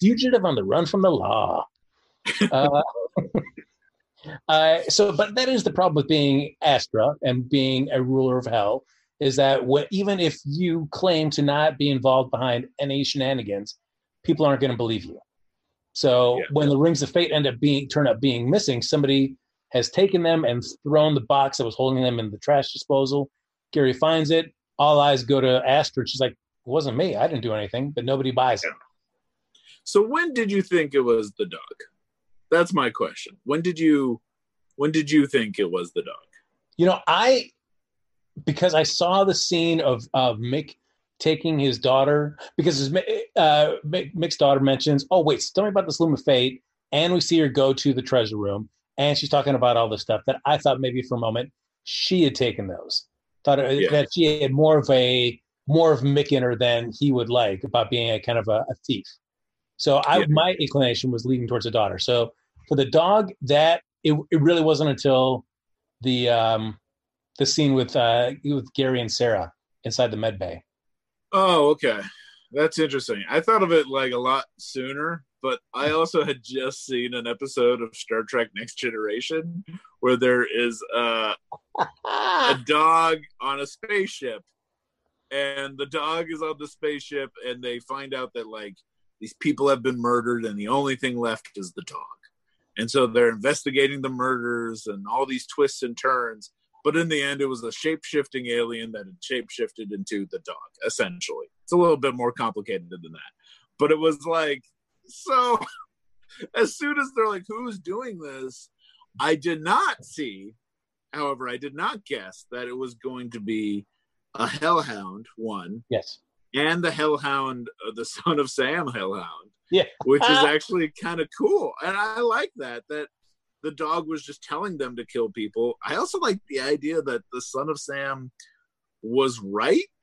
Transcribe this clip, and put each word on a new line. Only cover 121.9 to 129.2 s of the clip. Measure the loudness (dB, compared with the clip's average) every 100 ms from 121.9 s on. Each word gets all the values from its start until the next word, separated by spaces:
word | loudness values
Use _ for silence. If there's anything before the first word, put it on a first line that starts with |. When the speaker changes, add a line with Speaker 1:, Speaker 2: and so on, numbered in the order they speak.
| -4
Speaker 2:
I | -4 -2
like | -2 0 -4 -8
that, | -12 -12 -12
that | -12 -12 _ _ _ _ _
the | -12
dog | -8 -4 -4 -4
was | -10
just | -10 -18
telling | -10 -8 -8 -6
them | -8 -8
to | -10
kill | -4 -4
people. | -4 -8 -4 -4 -4
I | -6 -4
also | -4 -2
like | -2 -2 -6
the | -6
idea | -2 -4 -2 -4
that | -4 -6 -8
the | -12
Son | -10 -8 -6
of | -8
Sam | -8 -8 -8 -8 -12 _ -20 _ _ _ _ _
was | -4 0